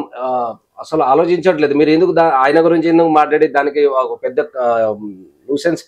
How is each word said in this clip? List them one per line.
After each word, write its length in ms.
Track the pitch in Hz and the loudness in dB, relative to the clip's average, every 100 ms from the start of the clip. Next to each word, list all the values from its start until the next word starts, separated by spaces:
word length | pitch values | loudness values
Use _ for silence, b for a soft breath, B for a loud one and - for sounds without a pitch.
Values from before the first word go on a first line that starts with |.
| 143 120 | 0 -8
ఆ, 40 | 131 127 117 110 _ - | -6 -4 -6 -10 _ -20
అసలు 220 | 127 156 131 | -6 -2 2
ఆలోచించట్లేదు. 600 | 139 170 175 180 160 147 143 | 2 2 0 0 0 0 2
మీరు 100 | 151 160 | 2 2
ఎందుకు 160 | 175 165 | 2 2
దా-, 180 | 165 139 | 2 2
ఆయన 160 | 131 156 165 | 2 2 2
గురించి 200 | 165 165 | 2 2
ఎందుకు 160 | 165 165 | 2 2
మాట్లాడి 400 | 156 147 151 151 139 | 2 2 2 0 0
దానికి 280 | 143 143 143 | -2 0 0
ఒక 280 | 131 123 - | 0 -4 -6
పెద్ద, 160 | 127 127 | -6 -4
ఆ, 280 | 147 135 120 113 110 104 107 92 90 _ - | -6 -4 -2 0 -2 -4 -10 -16 -20 _ -8
nuisance 340 | 143 170 160 | -4 -4 -4